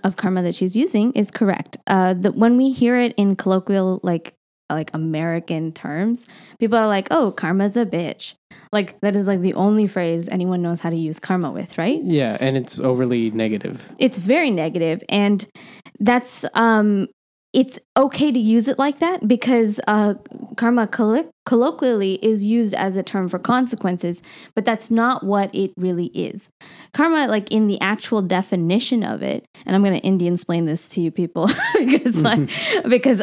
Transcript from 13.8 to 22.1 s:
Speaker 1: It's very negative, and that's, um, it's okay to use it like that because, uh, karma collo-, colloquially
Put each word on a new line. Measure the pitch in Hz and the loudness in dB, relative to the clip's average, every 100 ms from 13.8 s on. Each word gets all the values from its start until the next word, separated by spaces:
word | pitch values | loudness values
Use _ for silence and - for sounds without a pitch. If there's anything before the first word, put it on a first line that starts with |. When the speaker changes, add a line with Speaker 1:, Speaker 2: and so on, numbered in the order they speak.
| - - | -14 0
Speaker 1:
It's | 254 - | 0 0
very | 180 302 302 | 0 2 2
negative, | 180 156 175 165 262 - | 0 -2 -2 -2 -2 -2
and | 202 202 202 - - - - - - | 0 2 2 -2 -16 -20 -20 -20 -2
that's, | 214 247 247 - 233 | 2 2 0 -4 -4
um, | - 226 220 208 202 - _ _ _ _ | 2 4 4 4 2 -2 _ _ _ _
it's | 262 262 - - - | 0 0 -4 -4 0
okay | 277 - 302 | 2 2 0
to | 247 | 2
use | 220 233 214 | 4 4 2
it | - | 0
like | 277 285 | -2 0
that | 330 370 214 | -2 0 0
because, | 240 247 240 220 208 - | 2 2 2 2 0 0
uh, | 214 208 196 - - - - | 2 2 -2 -8 -18 -16 -4
karma | 233 240 214 | 0 2 0
collo-, | - 214 240 320 _ | 0 2 0 -2 _
colloquially | _ 233 262 - 262 220 190 | _ 2 2 0 0 0 0